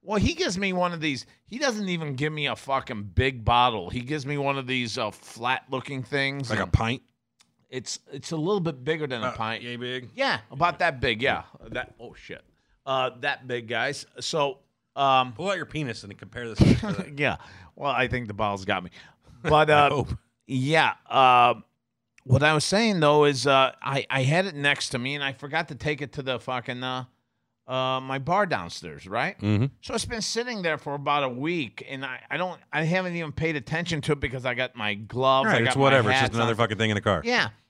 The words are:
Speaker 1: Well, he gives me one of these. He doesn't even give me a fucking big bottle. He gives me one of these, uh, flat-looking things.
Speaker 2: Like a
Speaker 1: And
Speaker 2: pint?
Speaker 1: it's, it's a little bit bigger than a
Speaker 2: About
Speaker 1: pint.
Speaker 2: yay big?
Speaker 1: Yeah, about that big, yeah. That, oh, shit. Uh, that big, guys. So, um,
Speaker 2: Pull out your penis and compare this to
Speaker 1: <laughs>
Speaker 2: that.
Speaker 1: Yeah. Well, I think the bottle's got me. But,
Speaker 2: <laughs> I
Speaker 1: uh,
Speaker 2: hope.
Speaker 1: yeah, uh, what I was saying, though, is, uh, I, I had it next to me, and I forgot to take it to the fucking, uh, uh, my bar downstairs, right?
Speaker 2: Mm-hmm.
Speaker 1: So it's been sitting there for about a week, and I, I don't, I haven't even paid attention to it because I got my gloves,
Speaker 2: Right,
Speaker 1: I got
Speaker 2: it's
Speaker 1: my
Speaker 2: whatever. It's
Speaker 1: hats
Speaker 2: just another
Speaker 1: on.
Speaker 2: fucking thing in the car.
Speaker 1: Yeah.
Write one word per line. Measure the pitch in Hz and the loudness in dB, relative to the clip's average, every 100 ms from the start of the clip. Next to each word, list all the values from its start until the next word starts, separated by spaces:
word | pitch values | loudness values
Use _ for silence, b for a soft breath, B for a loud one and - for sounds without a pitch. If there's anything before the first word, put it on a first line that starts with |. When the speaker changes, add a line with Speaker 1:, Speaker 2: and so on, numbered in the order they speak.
Speaker 1:
Well, | - 208 | -2 2
he | 202 | 2
gives | 330 349 185 | 2 -2 0
me | 196 | -2
one | 180 175 | 0 0
of | 170 | 0
these. | 156 131 - b _ | -4 -4 -8 b _
He | 226 | -4
doesn't | 294 214 196 | -2 -2 -4
even | 175 156 | -4 -4
give | 131 151 | -4 -4
me | 151 143 | -2 -4
a | 110 | -4
fucking | - 135 - 113 104 | -2 -4 -2 -10 -4
big | 87 131 131 | 0 0 0
bottle. | 107 120 123 110 87 | 2 4 4 2 -6
He | 123 | -8
gives | 123 151 131 | -6 -6 -4
me | 147 | -4
one | 139 139 | -2 -4
of | 127 | -2
these, | 127 120 123 | -4 -2 -4
uh, | 110 | -6
flat-looking | - - - 117 127 - 131 123 139 | -6 -18 -8 -4 -4 -4 -8 -6 -10
things. | 120 143 135 139 127 | -4 -2 -2 -4 -4
Speaker 2:
Like | 110 | -2
a | |
Speaker 1:
And | - | 0
Speaker 2:
pint? | - 113 131 _ _ _ _ _ _ _ | 0 -2 -4 _ _ _ _ _ _ _
Speaker 1:
it's, | 127 - - _ | -12 -10 -14 _
it's | 143 - | -16 -8
a | 160 | -4
little | 156 208 | 0 0
bit | 170 139 | -2 -4
bigger | 127 160 147 | -4 -4 -4
than | 123 | -4
a | 127 | -4
Speaker 2:
About | 110 | -4
Speaker 1:
pint. | 110 113 | -4 -6
Speaker 2:
yay | 120 | -8
big? | 120 123 127 123 | -8 -8 -8 -10
Speaker 1:
Yeah, | - 269 147 - | -4 -2 -2 -6
about | 135 175 170 | -2 -2 2
that | 175 139 | -2 0
big, | 127 110 | -2 0
yeah. | 131 95 - - 113 | 0 0 -4 -20 -12
That, | 113 - _ | -10 -10 _
oh, | 117 | -20
shit. | - - - _ _ _ _ - | -18 -18 -18 _ _ _ _ -4
Uh, | 135 127 120 | -2 -2 -4
that | 143 131 127 | -6 -6 -6
big, | 123 113 | -8 -4
guys. | 117 131 143 - - | -4 -4 -6 -12 -10
So, | - 165 143 131 _ _ _ | -6 0 -2 -2 _ _ _
um, | - 139 131 127 | 0 4 4 2
Speaker 2:
Pull | 110 180 | -4 -4
out | 190 | -4
your | 151 | -4
penis | 151 143 110 | -6 -6 -8
and | 101 98 | -12 -16
compare | 98 - 117 | -16 -12 -10
this | 107 | 4
to | - - 214 | 6 6 2
Speaker 1:
<laughs> | |
Speaker 2:
that. | 196 185 143 | -6 -8 -2
Speaker 1:
Yeah. | 143 82 B B B | -2 -2 B B B
Well, | - 139 | -6 -2
I | 123 127 | 0 0
think | 123 117 | -2 -6
the | |
bottle's | 101 107 101 | -4 -2 -2
got | 95 98 | -2 -4
me. | 87 B B B _ - | -4 B B B _ -10
But, | 151 151 151 | 2 4 6
Speaker 2:
<laughs> | |
I | 151 143 | 6 6
Speaker 1:
uh, | |
Speaker 2:
hope. | 143 107 - _ _ - | 4 -2 -6 _ _ -6
Speaker 1:
yeah, | 135 131 160 131 95 _ | -4 2 4 2 0 _
uh, | 117 131 123 120 117 - _ _ _ _ _ | 4 8 8 6 2 -6 _ _ _ _ _
what | - 131 | 2 4
I | 151 | 6
was | 156 | 4
saying, | - 196 226 190 | 2 2 4 4
though, | 147 151 | 6 8
is, | 147 135 127 | 6 4 4
uh, | 135 131 - | 6 4 0
I, | - 139 - | -4 -4 -2
I | 135 | 0
had | 131 160 190 | 2 2 0
it | |
next | 147 143 139 - | 0 0 0 -2
to | 135 | -4
me, | 123 143 | -6 -4
and | |
I | 139 | -6
forgot | 135 147 147 170 | -6 -6 -4 -4
to | |
take | 131 156 151 | -6 -4 -4
it | 143 | -6
to | - | -8
the | 135 123 | -6 -6
fucking, | - 127 120 123 | -4 -8 -6 -8
uh, | 127 127 123 _ _ _ _ _ - | -6 -6 -10 _ _ _ _ _ -6
uh, | 131 131 131 | -4 -2 -2
my | 131 135 | -4 -6
bar | 135 185 202 | -2 0 0
downstairs, | 127 85 - 85 73 90 | -2 -6 -10 -14 -14 -6
right? | 104 156 202 | -4 -4 -2
Speaker 2:
Mm-hmm. | 104 107 135 - | 0 2 0 -4
Speaker 1:
So | - | -8
it's | 226 | -6
been | - 233 | -4 -6
sitting | - 226 240 226 | -4 -4 -4 -4
there | 170 151 | -2 -2
for | - | -4
about | 143 143 147 | -6 0 2
a | 135 | 0
week, | 123 147 175 123 - - | -2 -2 -2 -4 -8 -12
and | 135 | -10
I, | 135 123 - | -10 -12 -6
I | 147 | -4
don't, | 185 160 _ | -4 -6 _
I | 151 | -2
haven't | 160 185 185 170 | 0 0 0 -4
even | 160 | -6
paid | - 160 151 | -2 -2 -2
attention | 113 160 175 165 | -4 -4 -2 -4
to | 123 | -2
it | 147 | -2
because | 139 131 127 | -2 -4 -4
I | |
got | 120 127 - | -2 -4 -2
my | 104 | -4
gloves, | 104 107 123 131 135 139 | -4 -6 0 4 6 4
Speaker 2:
Right, | 143 | 4
Speaker 1:
I | |
got | 120 | 4
Speaker 2:
it's | 131 | 6
Speaker 1:
my | |
Speaker 2:
whatever. | 139 135 123 | 6 6 6
It's | 131 | 4
Speaker 1:
hats | 131 | 2
Speaker 2:
just | 113 | 2
another | 117 | 2
Speaker 1:
on. | 110 | 2
Speaker 2:
fucking | 113 98 | 2 2
thing | 110 | 2
in | |
the | 104 | 2
car. | 113 92 | 2 2
Speaker 1:
Yeah. | 226 240 117 - | 2 0 0 -4